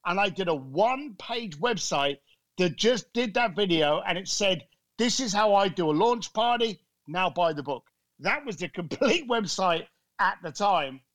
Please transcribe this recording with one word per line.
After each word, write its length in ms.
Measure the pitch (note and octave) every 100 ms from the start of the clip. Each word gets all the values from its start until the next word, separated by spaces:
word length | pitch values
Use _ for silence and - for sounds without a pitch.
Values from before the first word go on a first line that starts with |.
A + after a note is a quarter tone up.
| F3+
And 140 | F#3
I 100 | G3+
did 180 | E3+ F3+
a 80 | D3+
one-page 1040 | C3 C#3+ A3 C4 D4 G3 - A#3 A3+ D3
website 580 | A#3+ G#3+ - D3+ C#3+ C#3 _ _ _ -
that 180 | F3+ -
just 360 | G#3+ B3 -
did 220 | A#3 A#3+ A#3+
that 200 | A#3 E3+
video, 460 | G3+ E3 D3 D3+
and 160 | - F3
it 100 | F#3+
said, 400 | - G3+ F3 - _ _ -
"This 220 | A#3 -
is 120 | B3+
how 220 | G3+ G#3+
I 140 | G3+ G3
do 220 | F3 D#3+
a 40 |
launch 400 | D3+ A#3 A#3+ -
party. 500 | - A#3 A#3+ A3+ F#3+ _ _ -
Now 240 | E3+ F#3
buy 240 | F3 E3+
the 100 | D3
book." 260 | C#3 C3 _ _ _ _
That 240 | D3+ C#4+
was 140 | C#4+ F3+
the 120 | F3
complete 580 | - E3+ - B3+ E4+ B3+
<laughs> 80 | A#3
website 520 | G3 - F#3 E3+ - _ _ -
at 200 | F#3+ G3+
the 100 | E3+
time. 500 | - G3+ F3+ C#3 C3 _